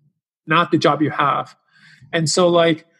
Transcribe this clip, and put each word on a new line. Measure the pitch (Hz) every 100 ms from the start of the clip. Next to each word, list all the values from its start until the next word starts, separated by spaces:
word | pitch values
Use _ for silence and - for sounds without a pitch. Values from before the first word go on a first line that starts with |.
| _ _ _ _ -
not | 160 170
the | 160
job | 165 143
you | 147
have. | - 143 139 139 _ _ _ _ _ -
And | 165 156
so, | - 180
like, | 170 165 160 _ _